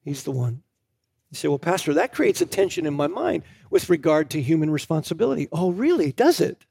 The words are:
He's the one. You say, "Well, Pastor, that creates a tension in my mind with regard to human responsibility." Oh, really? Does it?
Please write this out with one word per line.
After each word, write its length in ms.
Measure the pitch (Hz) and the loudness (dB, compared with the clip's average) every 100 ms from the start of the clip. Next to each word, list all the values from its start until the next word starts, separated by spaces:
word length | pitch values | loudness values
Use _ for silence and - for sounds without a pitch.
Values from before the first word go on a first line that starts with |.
He's 180 | 147 143 | -8 -8
the 100 | - | -6
one. 300 | 131 123 123 _ _ _ _ _ _ _ | -4 -4 -6 _ _ _ _ _ _ _
You 60 | - | -6
say, 120 | 151 | -2
"Well, 100 | 143 | -2
Pastor, 360 | 170 185 - | 0 -2 0
that 180 | 147 240 | 0 0
creates 300 | - 294 - | 2 0 2
a 40 | 349 | -2
tension 380 | - 196 - | 0 -2 -2
in 80 | 156 | -4
my 140 | 143 147 | -2 -2
mind 360 | 202 359 165 - - - | -2 -4 -4 -8 -20 0
with 180 | 185 - | 0 2
regard 400 | 170 156 156 151 | 0 4 2 2
to 120 | 156 | -4
human 280 | 131 160 156 | 0 0 2
responsibility." 800 | 147 - 160 - 165 240 139 143 | -2 -2 -4 -2 -2 0 0 -4
Oh, 200 | 160 185 | -2 -2
really? 420 | 180 285 359 143 | 0 0 2 0
Does 280 | - 285 - | 4 4 4
it? 260 | - - _ | 0 -2 _